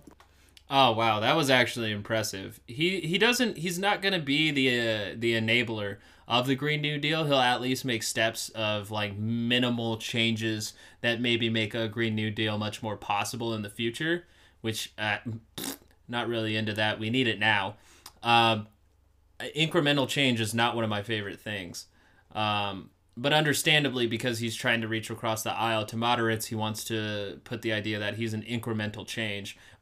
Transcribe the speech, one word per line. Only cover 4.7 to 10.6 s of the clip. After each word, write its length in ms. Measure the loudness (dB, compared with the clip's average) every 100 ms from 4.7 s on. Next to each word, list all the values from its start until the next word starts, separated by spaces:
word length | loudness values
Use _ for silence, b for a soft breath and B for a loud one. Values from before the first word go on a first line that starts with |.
| 4
uh, 340 | 2 0 -4 -2
the 160 | 0
enabler 640 | 2 4 2 2 -2 -6 -8 B B 0
of 200 | 0 2
the 80 |
Green 260 | 0 0 0
New 160 | -2 -2
Deal. 300 | -2 0 2
He'll 140 | 4
at 200 | 4 2
least 240 | 0 -2
make 180 | -2 -2
steps 460 | -2 0 0 0 -8
of, 400 | -4 -2 -2 -4
like, 240 | -4 -4 -4
minimal 800 | -2 0 2 2 2 0 -2 -4
changes 720 | -4 0 0 0 -2 -2